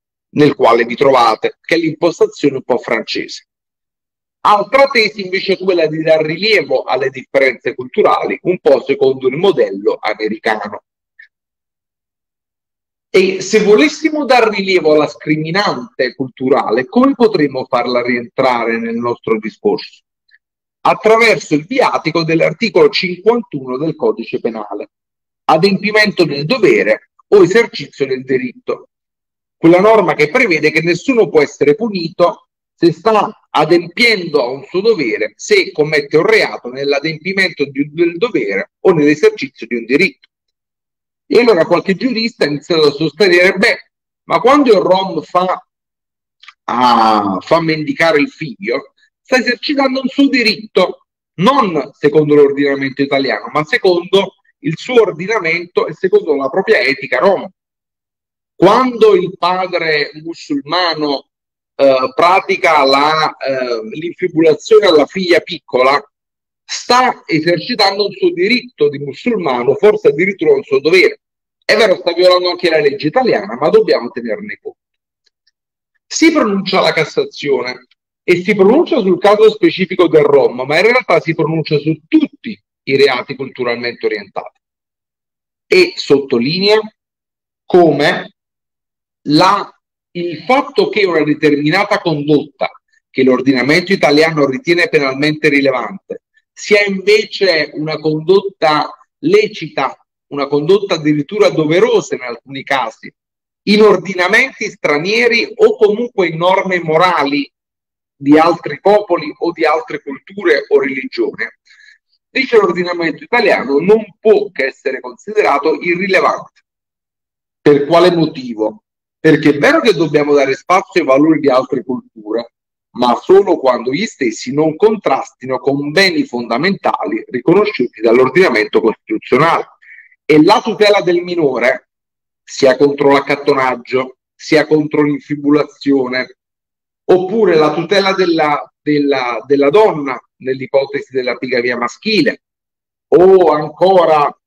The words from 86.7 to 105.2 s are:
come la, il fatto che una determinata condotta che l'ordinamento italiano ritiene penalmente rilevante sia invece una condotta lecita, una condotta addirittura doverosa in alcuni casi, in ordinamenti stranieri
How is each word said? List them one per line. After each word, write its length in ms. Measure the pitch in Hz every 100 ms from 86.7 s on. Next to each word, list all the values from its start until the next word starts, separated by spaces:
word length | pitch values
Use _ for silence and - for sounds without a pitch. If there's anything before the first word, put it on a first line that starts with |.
| 214 220 _ _ _ _ _ _ _
come 720 | - 180 165 143 151 - - _ _ _ _ _ _ _ _ _ 139
la, 440 | 151 185 202 180 _ _ _ _
il 300 | 175 175 151
fatto 440 | - - - - 185
che 160 | 214
una 180 | 196 160
determinata 800 | 147 147 151 143 147 180 202 202
condotta 720 | 170 156 143 147 - - 87 - _ _ _
che 140 | -
l'ordinamento 720 | 127 127 131 131 123 165 180
italiano 540 | 196 160 147 160 156 139
ritiene 420 | 127 165 170 165
penalmente 600 | 156 135 135 151 151 156
rilevante 720 | 143 135 127 110 98 - - _ _ _ -
sia 240 | - 208 202
invece 840 | 196 185 214 214 - 190 160 147
una 240 | - 156 151
condotta 880 | 156 156 156 196 196 - 156 151 143 - _ _
lecita, 760 | 143 202 208 - 160 - 135 - _ _ -
una 180 | 143 139
condotta 480 | 147 156 202 196
addirittura 560 | 170 151 151 143 208 190
doverosa 640 | 160 151 170 233 220 165
in 80 | 123
alcuni 400 | 123 117 - 139
casi, 500 | 120 135 117 - - _ _ _ _ _
in 180 | - 208
ordinamenti 880 | 214 190 165 180 180 220 269 - 208
stranieri 840 | - - 147 175 220